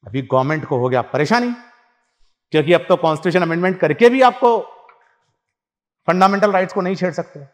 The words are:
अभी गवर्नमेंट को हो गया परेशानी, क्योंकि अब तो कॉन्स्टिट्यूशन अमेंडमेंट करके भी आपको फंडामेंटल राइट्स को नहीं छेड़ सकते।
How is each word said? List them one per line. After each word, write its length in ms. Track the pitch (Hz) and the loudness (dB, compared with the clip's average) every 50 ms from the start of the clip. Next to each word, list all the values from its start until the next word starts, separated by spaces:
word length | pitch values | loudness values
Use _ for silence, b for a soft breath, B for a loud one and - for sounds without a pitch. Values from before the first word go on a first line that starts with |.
| _ - | _ -8
अभी 140 | 98 135 | -8 -8
गवर्नमेंट 440 | 131 - 131 131 131 139 156 156 131 | -6 0 0 0 0 0 -2 -4 -4
को 120 | - 147 123 | -4 -4 -2
हो 120 | 123 127 | -2 0
गया 120 | 123 123 | 0 -2
परेशानी, 500 | 117 - - 135 151 - 220 240 240 247 240 - - _ _ _ _ _ _ _ _ _ _ _ _ _ _ _ _ _ | -2 -2 -2 -4 0 0 0 0 0 -2 -6 -8 -14 _ _ _ _ _ _ _ _ _ _ _ _ _ _ _ _ _
क्योंकि 220 | - 156 151 151 175 | -2 -2 2 2 2
अब 120 | 160 156 - | 0 2 0
तो 60 | 185 | 0
कॉन्स्टिट्यूशन 460 | 175 170 165 156 151 151 185 165 180 | 0 2 -2 -2 0 -2 -2 0 0
अमेंडमेंट 380 | 180 165 165 170 180 185 190 185 | 0 0 -2 -2 -2 -2 -2 0
करके 300 | 175 156 147 139 233 240 | -2 -2 0 4 4 4
भी 120 | 247 269 | 6 6
आपको 380 | 262 247 240 - - 247 233 214 170 - - - _ _ _ _ _ _ _ _ _ _ _ _ _ _ _ _ _ _ _ _ _ _ _ _ _ - | 2 2 2 2 0 0 0 0 -4 -8 -16 -20 _ _ _ _ _ _ _ _ _ _ _ _ _ _ _ _ _ _ _ _ _ _ _ _ _ -2
फंडामेंटल 440 | 165 180 190 196 202 202 202 208 | 0 2 2 2 2 2 0 2
राइट्स 220 | 196 185 190 180 - | 2 0 -2 -2 -4
को 80 | 202 | -4
नहीं 140 | 185 180 190 | -4 -4 -4
छेड़ 160 | 185 185 180 156 | -2 -4 -4 -4
सकते। 260 | - 165 - _ 151 143 135 | -6 -10 -10 _ -20 -20 -20